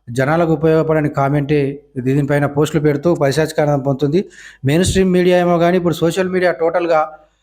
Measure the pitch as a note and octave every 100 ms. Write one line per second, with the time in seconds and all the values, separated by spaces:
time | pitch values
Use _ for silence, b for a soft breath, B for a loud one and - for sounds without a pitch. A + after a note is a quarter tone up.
0 | - A#2+ C3+ E3 E3 D#3 D#3+ D#3+ D#3 D#3
1 | D3+ D3 C#3 D3 C#3 D3 C#3 - _ C3+
2 | B2 C#3 C#3 C#3+ C#3+ C#3+ D3+ D#3+ D3+ C#3+
3 | F3 D#3 C#3 C3 D#3 - D3 C#3+ C3+ B2+
4 | C#3+ E3+ G3+ B B B C3 D#3 F#3+ F3+
5 | F#3+ F3+ F3+ F3+ F3 E3+ E3+ F3+ F3 D#3
6 | E3 E3+ F#3 F#3 F3+ E3+ E3 F3 E3+ D#3
7 | D#3+ - b b